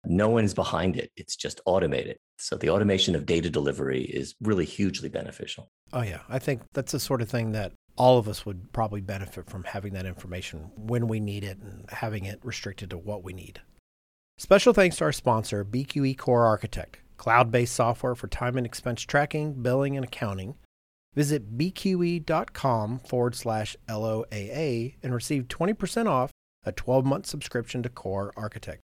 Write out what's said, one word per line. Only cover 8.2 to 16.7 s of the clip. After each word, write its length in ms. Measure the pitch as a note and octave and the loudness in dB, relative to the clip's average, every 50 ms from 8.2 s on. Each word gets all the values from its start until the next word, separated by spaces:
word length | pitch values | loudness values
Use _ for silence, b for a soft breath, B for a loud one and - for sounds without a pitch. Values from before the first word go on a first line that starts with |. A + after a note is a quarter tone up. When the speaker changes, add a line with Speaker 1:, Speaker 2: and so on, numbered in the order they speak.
| G#2+ G#2+ | 6 2
Speaker 2:
us 180 | G2 - - | -6 -6 -8
would 260 | G#2 G2 F2+ F#2 - | -8 -8 -8 -12 -6
probably 280 | - A#2 A2+ G#2+ G#2 G#2 | -2 -2 0 0 -2 -6
benefit 500 | F#2+ G2 G2+ G2 G2 F#2 - F#2+ F2+ - | -6 -6 -6 -6 -6 -10 -12 -14 -14 -10
from, 140 | - F#2 F2+ | -12 -10 -10
having 300 | - - G2+ F#2+ G#2 F#2+ | -8 -8 -8 -8 -6 -6
that 120 | F#2 F#2 | -6 -6
information 640 | F#2 F2 - - F2 F2+ F#2+ - - - D#2 D#2 - - | -6 -8 -10 -10 -8 -8 -8 -8 -8 -10 -12 -12 -14 -14
when 320 | - G#2+ A2 B2 A#2+ A#2 A2+ | -10 -4 -2 0 0 2 0
we 100 | A2 A2 | 0 -2
need 240 | G#2+ G2+ G2+ G2+ | -2 -4 -4 -6
it 160 | G2+ G2 F#2+ - | -6 -8 -10 -12
and 320 | - G2 G2 G2 G2 - | -14 -16 -16 -16 -16 -12
having 360 | - - - A2 G#2+ G#2 F#2+ | -8 -6 -6 -4 -4 -4 -6
it 120 | G2+ G#2 - - | -6 -8 -8 -10
restricted 460 | A#2+ G2+ - - G2+ F#2+ - G#2 F#2 | -10 -8 -8 -8 -8 -10 -10 -10 -10
to 80 | F#2+ E2+ | -10 -10
what 260 | E2+ G2+ G#2 G2 F2+ | -8 -8 -8 -8 -8
we 80 | F#2 | -12
need. 280 | F2+ F#2+ F2+ - - - - _ _ _ _ _ _ _ _ _ _ _ _ _ _ | -12 -12 -14 -16 -18 -20 -20 _ _ _ _ _ _ _ _ _ _ _ _ _ _
Special 360 | - - - F#3+ G3+ - B3 | -18 6 6 6 8 8 8
thanks 240 | A3 G#3+ F#3+ F3+ D#3 - | 8 8 6 4 4 2
to 60 | E3 | 0
our 80 | D3+ | 0
sponsor, 520 | C#3 - - B2+ A2+ A2 A2 - G#2+ G2+ G2+ | 0 2 2 2 2 2 0 -2 -4 -4 -4
B 180 | G2+ A2 B2+ | -2 -2 -4
Q 220 | C#3 - - D3 C#3 | -4 -2 -2 0 2
E 100 | C3+ C3 | 2 0
Core 320 | - - - B2 A#2+ A#2 | 0 2 4 6 8 8
Architect, 540 | A2+ G#2+ - - G#2+ | 6 6 4 0 -6